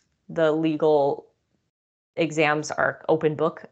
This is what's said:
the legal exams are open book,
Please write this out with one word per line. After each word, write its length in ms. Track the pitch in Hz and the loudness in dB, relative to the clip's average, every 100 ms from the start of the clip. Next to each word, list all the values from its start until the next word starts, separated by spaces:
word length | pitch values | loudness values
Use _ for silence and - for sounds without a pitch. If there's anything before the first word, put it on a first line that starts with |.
| _ _ - | _ _ -8
the 220 | 165 160 | 0 0
legal 760 | 156 160 151 156 151 139 - - _ _ _ _ _ _ _ _ - | 2 0 0 2 4 2 -2 -10 _ _ _ _ _ _ _ _ -4
exams 560 | 160 156 147 151 147 | -2 0 0 0 -2
are 340 | - 135 - - | -2 -2 -2 -2
open 280 | 156 160 147 | 0 0 0
book, 300 | 160 - - | -2 -4 -14